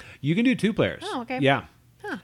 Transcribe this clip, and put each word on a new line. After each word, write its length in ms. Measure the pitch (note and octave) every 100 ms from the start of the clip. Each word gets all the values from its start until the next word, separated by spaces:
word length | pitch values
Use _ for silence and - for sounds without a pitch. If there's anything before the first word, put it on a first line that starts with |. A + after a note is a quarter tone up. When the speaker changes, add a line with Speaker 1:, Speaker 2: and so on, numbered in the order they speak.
| - -
Speaker 1:
You 160 | C#3 F3
can 80 |
do 100 | B3
two 200 | A3+ G#3
players. 280 | G3 G#2 - -
Speaker 2:
Oh, 160 | D#4
okay. 180 | A#3 B3+
Speaker 1:
Yeah. 240 | C3+ C3+ - _ _ _
Speaker 2:
Huh. 140 | G#4 B3